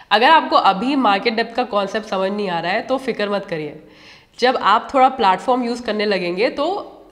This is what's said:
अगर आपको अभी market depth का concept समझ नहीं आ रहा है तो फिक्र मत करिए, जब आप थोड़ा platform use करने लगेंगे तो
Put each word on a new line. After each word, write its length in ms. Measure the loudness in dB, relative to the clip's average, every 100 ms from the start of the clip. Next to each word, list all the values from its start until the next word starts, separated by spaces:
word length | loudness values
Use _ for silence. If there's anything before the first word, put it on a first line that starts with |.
| -2
अगर 180 | 2 6
आपको 260 | 4 4 2
अभी 400 | 4 2 -2 0
market 360 | 2 2 0
depth 220 | -2 -2 -4
का 80 | -4
concept 420 | -4 -4 -6 -6
समझ 240 | -4 -2
नहीं 180 | -4 -4
आ 100 | -4
रहा 120 | -4
है 100 | -4
तो 160 | -2 -4
फिक्र 300 | -4 -4 -4
मत 160 | -4 -6
करिए, 300 | -8 -8 -14 -20 -20 -20 -20 _ 0
जब 180 | 0 2
आप 300 | 2 2 2
थोड़ा 160 | 4 4
platform 520 | 4 2 2 0 0
use 200 | -2 -4
करने 220 | -4 -2 0
लगेंगे 440 | 0 -2 0 -2
तो 600 | 0 -4 -4 -8 -18 -20